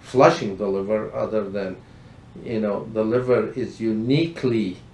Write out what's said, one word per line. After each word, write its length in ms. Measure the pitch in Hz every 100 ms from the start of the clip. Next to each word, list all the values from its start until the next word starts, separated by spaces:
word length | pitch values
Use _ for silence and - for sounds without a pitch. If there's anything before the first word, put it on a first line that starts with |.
flushing 560 | - 127 156 165 110 95
the 120 | 104
liver 440 | 98 98 107 107
other 360 | 117 113 110 101
than, 280 | 101 95 90 - - - - - -
you 160 | - 110
know, 280 | 104 98 -
the 100 | 110
liver 480 | 110 123 123 120 107
is 280 | - 110 -
uniquely 960 | 113 107 117 143 165 - 131 117 98 90 -